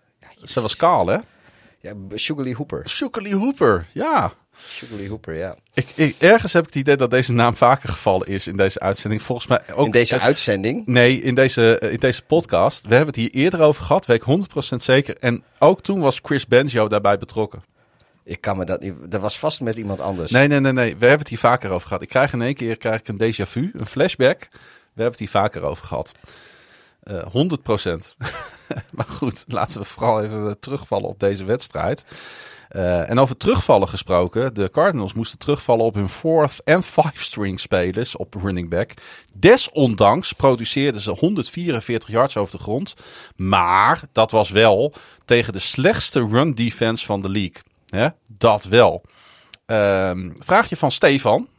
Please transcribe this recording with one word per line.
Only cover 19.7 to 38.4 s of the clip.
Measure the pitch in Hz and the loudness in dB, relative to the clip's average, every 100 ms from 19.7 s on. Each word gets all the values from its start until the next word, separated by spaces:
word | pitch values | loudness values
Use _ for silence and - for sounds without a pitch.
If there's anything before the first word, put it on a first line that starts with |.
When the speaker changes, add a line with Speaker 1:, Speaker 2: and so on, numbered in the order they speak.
| 113 | -6
Speaker 1:
iemand | 104 95 | -6 -6
anders. | 82 95 78 | -6 -6 0
Speaker 2:
Nee, | 123 143 | 2 4
nee, | 143 | 4
nee, | 135 | 2
nee. | 127 117 82 | 0 -2 2
We | |
hebben | 120 151 | 4 4
het | 147 | 0
hier | 113 | 0
vaker | 120 123 98 | 2 2 -2
over | 90 - | -6 -6
gehad. | 92 | -10
Ik | - | -2
krijg | 127 139 | 0 0
in | 120 | 0
één | 120 | -4
keer, | 139 117 113 | -4 -6 -4
krijg | 113 110 | -4 -4
ik | - | -6
een | 101 110 | -2 -2
déjà | 107 98 | -2 -6
vu, | 117 175 | -4 -6
een | - 107 | -8 -8
flashback. | 127 165 - 127 - - | -2 -2 2 2 0 -10
We | _ - - _ | _ -20 -20 _
hebben | - 117 | -4 -4
het | 117 | -4
hier | 104 | -4
vaker | 101 104 - | 0 0 -2
over | 71 73 - | -8 -8 -8
gehad. | 65 - - - - - - _ _ _ _ | -10 -10 -16 -20 -20 -20 -20 _ _ _ _
Eh, | - 95 | -14 -12
honderd | 85 117 175 147 | -6 -2 -2 -2
procent. | - 104 92 82 - - | -2 -2 -2 -6 -10 -14
<laughs> | - - - - - - - | -12 -12 -16 -18 -12 -12 -12
Maar | - - | -10 -8
goed, | - 131 - - | -4 -6 -6 -8
laten | 104 110 107 | -4 -4 -6
we | 98 | -12
vooral | - 117 110 | -4 0 0
even, | 107 107 104 | -2 -6 -6
eh, | 107 | -8
terugvallen | - 139 - 101 98 | -10 -10 -4 -4 -4
op | 98 | -2
deze | 98 101 | -2 -2
wedstrijd. | 95 117 - - 82 - - - - - - - _ | -4 -4 -4 -6 -4 -4 -10 -20 -20 -20 -20 -20 _
Eh, | 98 90 87 80 | -4 0 0 0
en | 117 | 2
over | 131 135 | 2 0
terugvallen | - 254 - 110 92 | 0 0 4 2 2
gesproken. | 95 - 90 90 113 131 | -6 0 0 0 -2 -4
De | 107 95 | -4 -4
Cardinals | - 190 143 98 | 0 0 0 -6
moesten | 113 113 - | -6 -8 -8
terugvallen | - 143 - 117 113 | -4 -4 0 2 2
op | 104 | -2
hun | 98 | -6
fourth | - 160 160 147 - | -4 0 2 2 -2
en | - 175 | 0 0
five | - - 180 - | 2 0 0 0
string | - - 98 95 | -10 -6 -6 -6
spelers | - 95 90 98 120 - | -2 0 0 -2 -6 -8
op | 92 | -12
running | 104 | -6